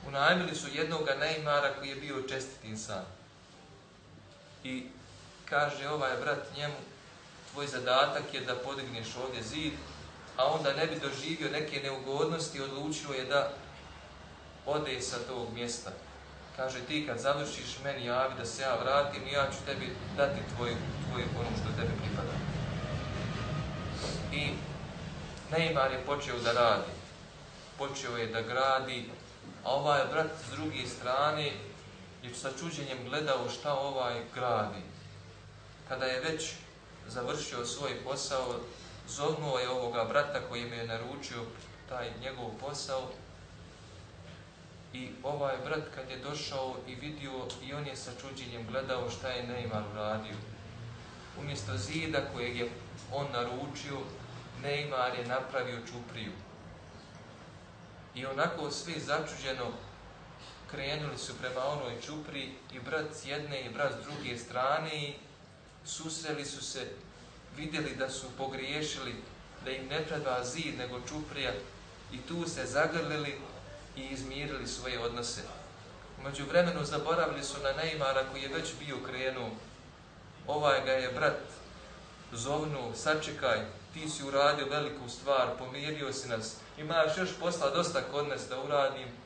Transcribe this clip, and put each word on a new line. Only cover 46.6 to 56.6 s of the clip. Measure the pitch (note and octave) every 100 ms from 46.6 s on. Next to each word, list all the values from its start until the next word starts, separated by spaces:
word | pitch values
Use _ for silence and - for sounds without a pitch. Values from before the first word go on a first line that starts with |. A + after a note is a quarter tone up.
| C3 A#2 -
i |
vidio, | B2 C#3+ D3+ C#3 C3 A#2+ -
i | C3
on | C#3+ C#3+
je | C3
sa | - A#2+
čuđenjem | C3+ C3 B2 A#2 A2+
gledao | B2+ C3 B2+ A#2+
šta | - C3
je | B2 A#2+
Neymar | B2 A#2 G#2+ G#2
uradio. | G#2 G#2+ A2 G#2+ G#2+ - - - - A#2 - - - - -
Umjesto | C#3+ C#3 G#2 G#2
zida | - D#3 D#3+ D3 C3+
kojeg | B2+ A#2+ A#2+
je | A#2+ - - - -
on | C3+ B2+
naručio, | A#2+ A#2+ B2 C#3 - C#3+ C#3 - - - - - -
Neymar | C#3+ C#3+ D3 C3 B2 B2
je | A#2+
napravio | B2+ C3+ C3+ B2 A#2+ A#2
čupriju. | A#2+ A#2 A2+ G#2+ F#2+ - -